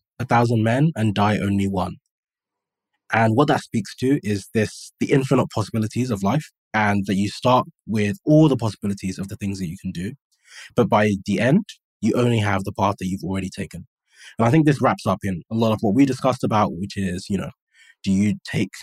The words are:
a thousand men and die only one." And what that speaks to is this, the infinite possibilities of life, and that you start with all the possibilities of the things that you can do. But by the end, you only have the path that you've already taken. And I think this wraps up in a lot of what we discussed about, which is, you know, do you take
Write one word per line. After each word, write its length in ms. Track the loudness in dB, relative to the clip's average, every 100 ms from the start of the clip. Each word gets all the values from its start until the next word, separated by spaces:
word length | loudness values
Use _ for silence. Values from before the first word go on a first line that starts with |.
| _ -10
a 60 |
thousand 380 | 0 2 4 2
men 300 | 2 2 0 2
and 180 | 0
die 220 | 2 2 2
only 320 | 0 0 0
one." 280 | -2 -4 -8 _ _ _ _ _ _ _ _ _ _ -4
And 240 | 0 2 2
what 120 | 2
that 120 | 2
speaks 340 | -2 -6 -6 -4
to 220 | 0 0
is 260 | -2 -4 -2
this, 380 | -2 -2 -4 -16 -6
the 120 | 0
infinite 380 | 0 2 2 0
possibilities 560 | -2 -4 -4 -4 -4 -4
of 120 | -2
life, 280 | 0 -2 -4 _ _
and 320 | 0 2 0 0
that 80 |
you 140 | -2 -2
start 380 | -2 2 2 2 _ -6
with 300 | -2 -2 -2
all 240 | 4 6 6
the 80 | 4
possibilities 640 | -2 -4 -6 -6 -6 -8
of 100 | -10
the 80 | -8
things 220 | -6 -6
that 80 | -8
you 80 | -8
can 120 | -10
do. 200 | -8 -8 -10 _ _ _ -20 -6
But 140 | 0 2
by 240 | 4 2 0
the 140 | -2 0
end, 260 | 4 2 0 -14 _ -6
you 140 | -2
only 240 | 2 2 2
have 260 | 0 -2
the 80 | -4
path 240 | -2 -2 -2
that 80 | -4
you've 160 | -6
already 260 | -6 -6 -6
taken. 380 | -8 -12 -12 -18 _ _ _ -14 -2
And 80 | 2
I 40 |
think 160 | 4 4
this 160 | 4
wraps 240 | 2 0 -2
up 140 | -2
in 200 | -4 -8 -6
a 40 |
lot 180 | -2 0
of 60 | 2
what 120 | 2
we 100 | 4
discussed 380 | 2 2 -2 -2
about, 300 | 0 0 0
which 220 | -2 -8 -6
is, 300 | -4 -6 -4
you 80 | -6
know, 120 | -6 -14 _ _ -20 _
do 80 | 0
you 240 | 2 2 0
take 260 | -4 -4 -4 -6